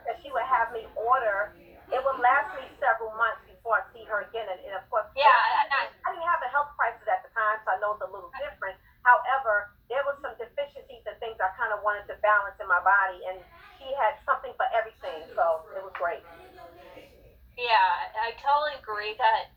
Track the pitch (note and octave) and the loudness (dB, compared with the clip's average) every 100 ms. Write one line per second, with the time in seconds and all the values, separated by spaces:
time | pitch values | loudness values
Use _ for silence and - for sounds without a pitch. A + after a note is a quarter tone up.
0 | - - C#4 B3 A#3+ A#3+ A#3 A#3 - - | -8 -10 -6 -4 2 2 2 -4 -10 -4
1 | A3 B3+ A3+ G3 G#3 - - - - C4 | 2 2 2 0 -2 -8 -20 -20 -6 -2
2 | C4 C5+ B3 C#4 - - C5 - C#4+ - | 0 4 4 4 2 -6 -12 -2 0 0
3 | A3+ G#4+ A3+ - - - A#3 G#3 - A#3 | -2 -2 -2 -2 -12 -12 0 0 0 -14
4 | G#3+ G#3 G3 A3+ G3+ F#3 G3+ F#3+ - E3 | -6 -4 -4 -8 -6 -8 -8 -12 -4 -4
5 | - C4+ C#4+ A3+ A3 A3 G#3+ C4+ - - | -2 4 6 6 4 2 0 0 -2 -6
6 | - F4 E4 E4 - C#4+ C#4+ - A#3 - | -8 -4 0 0 0 -2 -2 0 -2 -2
7 | - F#3 - A3+ G#3+ G#3+ - F#3+ G#3 G#3 | -2 -2 -2 -2 -2 -2 -2 -2 -2 -4
8 | F#3 G3 F3 C4 C#4+ - F#3+ - _ _ | -8 -10 -14 -10 -10 -8 -10 -10 _ _
9 | B3 A#3+ - C4+ A3+ G#3 G3+ _ - B3+ | 6 6 4 0 2 0 -2 _ -6 -2
10 | C#4 C#4+ B3+ - A3+ - C#4+ - - A#3+ | -2 -4 -6 -10 -10 -8 -8 -10 -20 -16
11 | G#3+ G3+ A#3 A3 F#3 - A3+ G#3 G#3 G#3 | -14 -10 -10 -4 -4 -2 -4 -2 -2 -4
12 | G3+ F#3 G#3 G#3 G3 - F#3+ F3+ F#3 G3 | -6 -2 4 4 2 -4 0 2 6 4
13 | F#3+ F3+ F3+ F#3 F3 - - - C4+ C4+ | 4 -2 -8 -10 -12 -20 -20 -16 -6 0
14 | A3 - - - B3+ - - A3+ A3+ - | 0 0 -2 -2 -2 -4 -2 0 -2 -6
15 | - D#3+ - - F3+ - - C#3+ F#3+ - | -12 -10 -6 0 2 0 -4 -12 -10 -4
16 | E3+ - - - - - - - - - | -4 -4 -10 -20 -20 -20 -20 -20 -20 -20
17 | - - - - - - A#3+ A3 - - | -20 -20 -20 -20 -20 -6 2 4 4 2
18 | - - A3+ A3+ C#4 C#4+ D4+ C4+ - G#3 | -4 -6 -6 -4 2 2 0 -6 -10 -8
19 | G#3+ A3 A3 G#3+ - | -6 0 2 2 -2